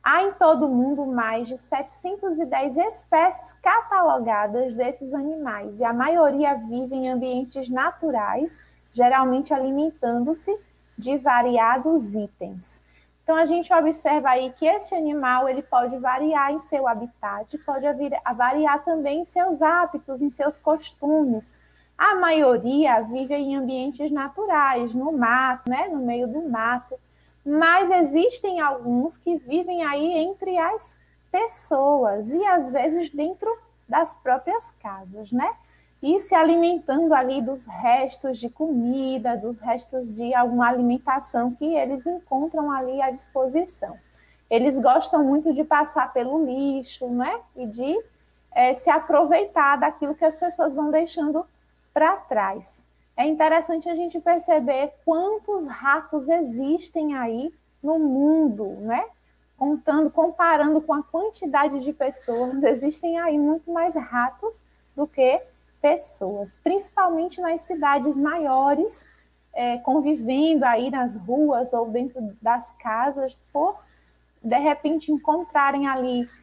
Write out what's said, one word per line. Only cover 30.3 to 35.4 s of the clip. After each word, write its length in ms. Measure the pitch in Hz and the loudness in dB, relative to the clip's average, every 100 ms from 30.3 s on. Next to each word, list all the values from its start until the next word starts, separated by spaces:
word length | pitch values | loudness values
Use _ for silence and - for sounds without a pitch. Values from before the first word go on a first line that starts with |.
| 392 381 359 | -4 -4 0
as 420 | 330 440 - - _ _ _ | 0 -2 -8 -12 _ _ _
pessoas 1000 | 370 453 - - 277 277 294 226 202 214 | -2 -2 -6 -2 2 4 4 2 -2 -2
e, 140 | 311 403 | 0 2
às 240 | 359 254 | 2 2
vezes, 400 | 262 269 330 330 | -2 0 -2 -4
dentro 400 | 285 311 381 440 453 _ _ _ | -4 -6 -4 -6 -6 _ _ _
das 300 | 302 330 - | 0 0 -4
próprias 560 | 262 254 294 453 - | -2 0 0 -4 -4
casas, 580 | - 214 190 185 202 208 | -12 -14 -14 -16 -18 -4
né? 180 | 247 | -2